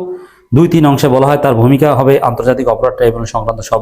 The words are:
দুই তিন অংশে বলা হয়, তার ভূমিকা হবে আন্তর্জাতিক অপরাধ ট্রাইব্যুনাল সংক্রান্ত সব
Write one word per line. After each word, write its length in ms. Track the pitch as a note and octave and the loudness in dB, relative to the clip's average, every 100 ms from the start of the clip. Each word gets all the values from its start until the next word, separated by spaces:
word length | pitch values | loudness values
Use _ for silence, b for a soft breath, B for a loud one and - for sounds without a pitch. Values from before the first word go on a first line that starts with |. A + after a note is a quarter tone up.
| B B B B B | B B B B B
দুই 140 | B2+ E3+ | 0 2
তিন 100 | E3 D3 | 2 2
অংশে 220 | C#3+ C#3+ B2+ | 2 0 2
বলা 120 | C#3 | 2
হয়, 100 | D3 | 0
তার 120 | C#3 A2+ | 0 2
ভূমিকা 260 | A#2+ C3+ D3+ C3 | 2 2 2 2
হবে 180 | C3+ C#3 B2+ | 2 2 0
আন্তর্জাতিক 380 | A#2 A#2+ B2+ A#2+ | -2 -2 -2 -2
অপরাধ 260 | A2+ B2+ - | -2 -2 0
ট্রাইব্যুনাল 320 | A#2+ A2+ A2+ | -2 -2 -6
সংক্রান্ত 280 | A#2 A2 A2 | -6 -6 -8
সব 180 | G#2 A2+ | -6 -6